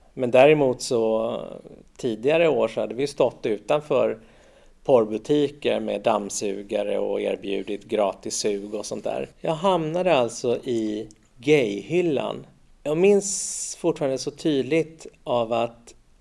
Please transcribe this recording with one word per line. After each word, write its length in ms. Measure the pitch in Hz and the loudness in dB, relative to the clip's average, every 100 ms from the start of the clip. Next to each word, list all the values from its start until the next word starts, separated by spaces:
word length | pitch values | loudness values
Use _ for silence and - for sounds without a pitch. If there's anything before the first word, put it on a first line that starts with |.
| _ | _
Men 160 | - 127 | -6 2
däremot 520 | 127 143 151 135 123 | 6 8 8 4 0
så 580 | - 117 110 110 113 117 - - - - - - | -2 0 2 0 -2 -6 -10 -14 -18 -20 -20 -8
tidigare 520 | 127 107 127 160 165 | -6 -2 2 4 4
år 200 | 120 113 | 2 0
så 120 | - | -2
hade 140 | 107 | -4
vi 120 | 113 139 | -4 -4
stått 400 | - 127 - 120 | 0 0 0 -4
utanför 720 | 104 - 147 147 131 113 113 - - - - - _ | -4 0 -2 2 0 0 -2 -12 -20 -20 -20 -20 _
porrbutiker 960 | - 127 107 110 - 147 143 - 117 110 | 4 4 4 -2 0 0 0 -2 -2 -2
med 220 | 107 104 | -2 -2
dammsugare 960 | 113 107 101 - 104 98 101 104 104 101 | 0 0 -2 -6 -6 -6 -4 -4 -2 -2
och 220 | 101 101 | -2 -2
erbjudit 640 | 101 98 101 98 98 101 | -2 -4 -4 -6 -6 -8
gratis 520 | - 107 98 92 107 - | -4 0 0 -2 -8 -4
sug 380 | 107 101 104 | -4 -4 -6
och 120 | 107 104 | -8 -8
sånt 180 | 107 | -8
där. 240 | 107 127 135 - | -6 -6 -8 -8
Jag 140 | 165 | -4
hamnade 600 | 156 196 180 156 175 180 | -2 0 0 -2 -2 2
alltså 420 | 143 117 - 123 120 | 2 2 -2 -2 -2
i 520 | 135 117 107 107 107 - _ - | -2 -2 -2 -6 -8 -16 _ -6
gayhyllan. 1120 | 120 151 110 101 98 175 175 127 107 107 - _ _ - | 4 4 4 -2 -2 0 0 0 -2 -8 -12 _ _ -12
Jag 160 | 147 156 | -4 2
minns 800 | 196 202 196 - - - - - | 6 4 2 -6 -6 -8 -10 -4
fortfarande 380 | 170 156 139 131 | -2 0 -2 -2
så 120 | - | -6
tydligt 760 | - 165 139 123 160 156 - - _ | -4 0 0 2 0 -2 -8 -20 _
av 280 | - 120 113 | -2 -2 0
att 420 | 117 117 - - - _ _ | 0 -2 -6 -20 -20 _ _